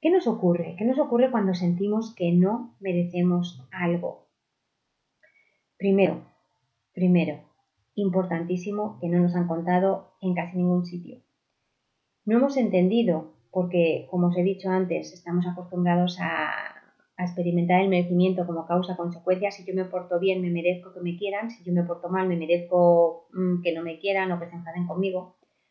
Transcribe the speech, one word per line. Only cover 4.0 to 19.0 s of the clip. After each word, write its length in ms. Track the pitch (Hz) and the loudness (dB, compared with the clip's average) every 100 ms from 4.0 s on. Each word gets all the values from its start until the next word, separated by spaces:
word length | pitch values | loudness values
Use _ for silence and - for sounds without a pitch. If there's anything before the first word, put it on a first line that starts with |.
| 175 - _ _ _ _ _ _ _ _ _ _ _ _ _ _ _ _ | -4 -10 _ _ _ _ _ _ _ _ _ _ _ _ _ _ _ _
Primero, 460 | 196 196 185 175 - _ _ _ _ _ _ | 2 4 4 2 -10 _ _ _ _ _ _
primero, 480 | - 180 180 156 151 - _ _ _ _ - | -2 4 4 2 -4 -14 _ _ _ _ -4
importantísimo, 1000 | 202 180 180 170 170 180 208 208 214 - | -2 0 -2 -4 -4 -6 -4 -6 -6 -6
que 80 | 175 | -2
no 100 | 175 | 2
nos 160 | 175 175 | 2 2
han 120 | 175 | -2
contado 680 | 165 175 180 190 190 - _ | -2 0 2 2 0 -6 _
en 120 | 190 | -4
casi 240 | 175 175 180 | -4 -4 -2
ningún 280 | 180 180 175 | 0 0 -2
sitio. 360 | 180 175 - _ _ _ _ _ _ _ _ _ _ | -8 -14 -20 _ _ _ _ _ _ _ _ _ _
No 140 | - 226 | 0 2
hemos 180 | 277 269 | 2 2
entendido, 800 | 220 180 180 226 208 160 160 _ _ | 2 4 4 4 2 0 -2 _ _
porque, 560 | - 175 175 170 151 - | -4 0 2 2 2 -2
como 180 | 180 175 | 0 2
os 100 | 175 | 2
he 60 | |
dicho 260 | 180 190 190 | 0 -2 -2
antes, 440 | 185 185 160 156 | -2 0 -4 -6
estamos 320 | - - 175 175 | -16 -4 -2 -2
acostumbrados 720 | 175 180 180 175 175 180 180 | -6 -8 -2 2 4 2 -2
a, 300 | 175 165 151 - - - _ _ _ - | -6 -4 -4 -6 -10 -16 _ _ _ -8
a 60 | |
experimentar 580 | 180 175 175 175 175 180 | -8 -4 -2 0 4 4
el 80 | 196 | 4
merecimiento 560 | 180 180 175 185 185 175 | 2 2 4 4 2 -4
como 200 | 165 160 | -6 -2
causa-consecuencia. 840 | 175 185 180 | -2 -2 -6